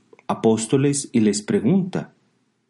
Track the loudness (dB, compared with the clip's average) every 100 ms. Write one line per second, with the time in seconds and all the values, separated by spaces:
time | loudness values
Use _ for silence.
0 | _ -14 -8 -2 0 0 0 0 0 -2
1 | -2 0 2 0 -2 -2 2 0 0 -6
2 | -10 _ _ _ _ _ _